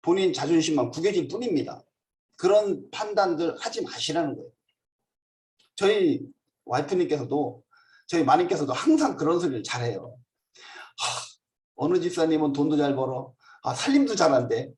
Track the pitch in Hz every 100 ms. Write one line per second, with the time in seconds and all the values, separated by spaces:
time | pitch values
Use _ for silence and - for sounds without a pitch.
0 | - 190 185 139 139 165 165 147 120 156
1 | 170 175 135 202 247 151 117 - _ _
2 | _ _ _ - 180 208 208 151 - -
3 | 214 208 190 160 165 - - - - -
4 | - 156 151 120 - _ _ _ _ _
5 | _ _ _ _ _ _ _ - - 214
6 | 170 - - _ _ _ - 127 151 185
7 | 160 151 120 139 147 - _ _ _ _
8 | - 170 - - 349 160 139 123 - 311
9 | - - 151 175 170 120 - 120 120 95
10 | - - _ _ _ - - - - -
11 | - - - _ _ _ _ - 147 180
12 | 170 175 160 156 151 139 147 147 143 131
13 | 131 127 - _ _ - - 127 269 277
14 | 240 202 160 131 123 113 135